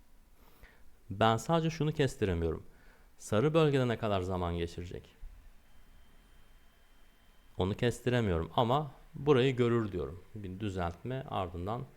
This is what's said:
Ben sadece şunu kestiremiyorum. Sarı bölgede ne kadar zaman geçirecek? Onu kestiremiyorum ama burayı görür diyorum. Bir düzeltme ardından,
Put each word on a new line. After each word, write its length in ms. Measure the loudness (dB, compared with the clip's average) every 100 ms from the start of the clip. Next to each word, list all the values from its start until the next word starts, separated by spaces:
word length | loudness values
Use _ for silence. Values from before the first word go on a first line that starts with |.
| -20 -20 -20 -20 -20 -20 -20 -20 -20 -20 -10
Ben 260 | 2 4 4
sadece 340 | 2 2 2
şunu 220 | 0 -2
kestiremiyorum. 680 | 2 0 2 0 2 0 -2 -8 -20 -20 -20 -20 -16
Sarı 360 | -2 2 4
bölgede 340 | 4 4 4 2
ne 100 | 0
kadar 220 | 0 0
zaman 360 | 0 -2 -2 -2
geçirecek? 600 | -4 -6 -10 -12 -14 -16 -16 -16 -20 -20 -20 -20 -20 -20 -20 -20 -20 -20 -20 -20 -20 -20 -20 -20 -20 -20 -20 -20 -12 -2
Onu 160 | 0
kestiremiyorum 760 | 0 0 0 0 2 2 0 0 0
ama 340 | 2 2 -2 -12 -18
burayı 420 | -4 4 6 4 2
görür 360 | 2 2 0
diyorum. 320 | -4 -6 -8 -14
Bir 260 | -12 -10 -6
düzeltme 640 | -6 -2 -4 -4 -8 -8 -6
ardından, 580 | -6 -6 -6 -6 -6 -8